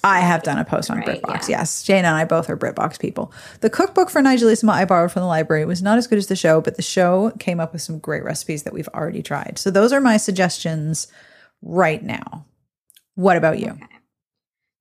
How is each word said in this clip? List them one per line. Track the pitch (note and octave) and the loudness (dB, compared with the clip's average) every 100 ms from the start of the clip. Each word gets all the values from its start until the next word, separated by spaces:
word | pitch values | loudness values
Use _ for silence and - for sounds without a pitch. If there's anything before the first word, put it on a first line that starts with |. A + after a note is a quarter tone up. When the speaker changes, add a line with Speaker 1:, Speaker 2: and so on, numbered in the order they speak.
Speaker 1:
I | G3 F#3 | 2 4
have | F3+ E3 | 4 2
done | E3 C#3+ | 0 -4
a | D#3 | -2
post | - - | -4 -4
on | - | -6
Speaker 2:
Right, | - - | -4 -6
Speaker 1:
BritBox, | - - - | -6 -8 -4
Speaker 2:
yeah. | - | -4
Speaker 1:
yes. | D#3+ - | -4 -6
Shane | - F#3+ F3 | 0 2 4
and | D#3 | 2
I | D#3+ | 0
both | E3 D#3+ | 0 -2
are | - | -4
BritBox | - - D#3 - | -4 -4 -6 -4
people. | - - - - - - | -8 -6 -10 -12 -20 -2
The | A3 | -2
cookbook | - F#4+ F#4+ F4+ | 0 0 2 2
for | D#4+ | 4
Nigelissima | C4+ B3+ A3+ A3 A3 | 4 6 4 4 4
I | F3 F#3 | 2 4
borrowed | F3+ F3 | 4 4
from | F#3 | 0
the | F3+ | -2
library. | D#3+ D#3+ D#3 | 0 0 0
It | D#3 | 0
was | F3 | -2
not | G3 A#3 | 2 2
as | A#3+ | 2
good | G#3 | 0
as | F#3+ | 0
the | F#3+ | 0
show, | E3 D#3+ | 4 4
but | B2 - | 2 -4
the | |
show | - - F3+ F#3 A3 - | -4 0 2 2 0 -2
came | - E3+ | -6 -4
up | E3 | -4
with | E3 | -8
some | - D#3 | -10 -10
great | - D3+ | -6 -6
recipes | - D3+ - D3+ | -6 -8 -6 -8
that | - | -8
we've | - D3+ | -10 -10
already | - D#3 - | -6 -6 -6
tried. | - C#3+ - - | -6 -8 -8 -6
So | G3 | 0
those | F#3+ A3+ | 4 4
are | C#4 | 4
my | C4 G#3+ | 4 2
suggestions | - F#3 F3+ - E3+ D#3+ D3+ D#3+ - _ - _ _ _ | 2 0 0 0 -6 -4 -4 -6 -8 _ -20 _ _ _
right | - F3+ E3 D#3 | -6 0 0 0
now. | - - - - - _ _ _ _ _ _ | -6 -8 -10 -16 -18 _ _ _ _ _ _
What | - F#3+ E3+ | 0 2 4
about | D#3+ D#3+ | 2 0
you? | - | -4
Speaker 2:
Okay. | - - _ _ _ _ _ _ _ _ _ | -8 -18 _ _ _ _ _ _ _ _ _